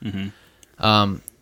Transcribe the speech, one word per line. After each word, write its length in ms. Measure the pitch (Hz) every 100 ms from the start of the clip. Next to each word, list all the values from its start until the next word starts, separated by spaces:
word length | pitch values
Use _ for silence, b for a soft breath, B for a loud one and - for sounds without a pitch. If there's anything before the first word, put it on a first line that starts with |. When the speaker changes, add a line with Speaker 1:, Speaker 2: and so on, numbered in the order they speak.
Speaker 1:
Mm-hmm. 840 | 107 98 95 - _ _ _ -
Speaker 2:
Um, 380 | 110 107 101 92 - -